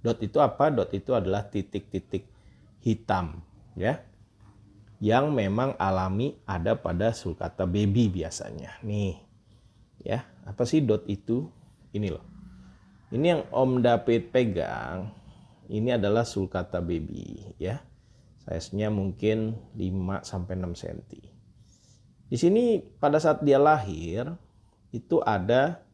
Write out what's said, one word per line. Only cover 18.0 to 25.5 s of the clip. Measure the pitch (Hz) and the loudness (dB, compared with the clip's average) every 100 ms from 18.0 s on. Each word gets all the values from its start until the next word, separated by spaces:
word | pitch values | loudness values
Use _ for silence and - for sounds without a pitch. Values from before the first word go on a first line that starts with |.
| _ _ _ - | _ _ _ -20
Size-nya | - 85 - 101 107 | -8 -8 -6 -4 -2
mungkin | 104 98 92 107 110 110 110 - | 0 -2 0 0 0 -2 -6 -12
lima | - 92 95 92 98 | -6 -4 -2 -2 -4
sampai | - 95 90 | -6 -8 -6
enam | 92 90 85 | -6 -6 -8
senti. | - - - - - - _ _ - _ _ _ _ _ - | -10 -12 -14 -20 -20 -20 _ _ -20 _ _ _ _ _ -8
Di | 123 | 2
sini | 170 214 240 208 | 4 4 4 2
pada | - - 147 156 | -2 -2 2 4
saat | 165 151 | 4 2
dia | 147 135 | 4 6
lahir | 147 151 98 80 85 95 143 175 - _ _ _ _ | 8 6 0 -6 -6 -6 -6 -10 -16 _ _ _ _
itu | 117 - 165 | -12 0 0
ada | - 104 95 | 2 0 4